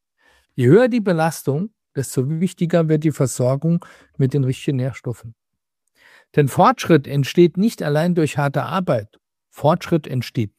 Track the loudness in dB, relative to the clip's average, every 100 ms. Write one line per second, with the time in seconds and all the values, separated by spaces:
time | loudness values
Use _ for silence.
0 | _ _ _ _ _ -2 4 4 4 2
1 | 0 0 0 -2 -4 -4 -4 _ _ -8
2 | -6 -4 -4 -2 -4 -2 -2 0 2 2
3 | 0 0 -2 0 -2 0 0 -2 -4 -20
4 | _ -2 0 0 -2 -4 -4 -4 -4 -6
5 | -10 -10 -14 -20 _ _ _ _ _ _
6 | _ _ _ 0 2 4 4 4 2 2
7 | 2 -4 0 4 4 4 -2 -2 -2 0
8 | 0 0 0 0 -2 -2 -4 -4 -2 -2
9 | -4 _ _ _ _ -2 0 0 0 -4
10 | -2 -6 -6 -4 -6